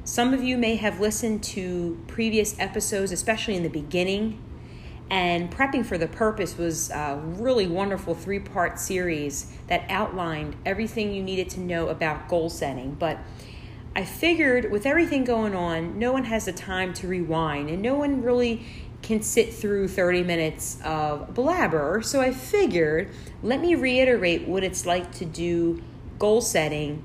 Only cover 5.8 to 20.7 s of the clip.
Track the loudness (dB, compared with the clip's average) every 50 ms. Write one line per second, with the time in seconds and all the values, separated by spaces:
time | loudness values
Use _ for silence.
5.8 | 0 0 0 0 0 -2 0 2 2 2 2 0 -2 -4 -2 -2 -2 -2 0 -2
6.8 | -4 -4 -4 -4 -2 -2 -4 -4 -4 -6 -6 -2 0 2 4 4 4 2 2 0
7.8 | 0 0 -2 -2 -2 -2 -4 -4 -2 -4 -4 -4 -4 -4 0 0 0 0 0 -4
8.8 | -4 -2 0 0 0 0 0 0 -2 -4 -4 -6 -8 -10 -14 -14 -4 0 0 0
9.8 | 0 -2 -2 -2 -2 -2 -2 -4 -4 -2 -2 -4 -6 -6 -8 -6 -4 -4 -2 -2
10.8 | -2 -4 -2 -2 -2 -2 -2 -2 -4 -2 -2 -2 -2 -2 -4 -6 -4 -2 -2 0
11.8 | 0 -2 -2 0 0 -2 -2 -4 -4 0 0 0 0 0 -2 -4 -4 -4 -4 -6
12.8 | -6 -8 -4 -2 -2 -2 -2 -4 -8 -14 -14 -16 -16 -16 -16 -16 -14 -16 -16 -14
13.8 | -14 -6 -4 -4 -4 -4 -4 0 2 2 4 4 4 4 4 4 2 2 0 0
14.8 | 2 2 4 4 4 4 2 2 2 2 2 2 2 0 0 0 0 0 0 -2
15.8 | -2 -4 -2 0 0 2 2 0 0 0 -2 -2 -2 -2 -6 -6 -6 -4 -2 -2
16.8 | -2 -2 -4 -6 -4 -2 -2 -2 0 0 2 2 2 0 0 -2 -4 -4 -4 -2
17.8 | 0 0 2 2 2 2 0 2 2 2 4 4 4 2 0 -2 -6 -12 -12 -12
18.8 | -12 -12 -14 -14 -4 0 0 0 0 2 4 4 4 4 0 -4 -2 0 2 2
19.8 | 0 0 2 2 4 4 4 4 4 2 2 2 2 0 -2 -4 -8 -8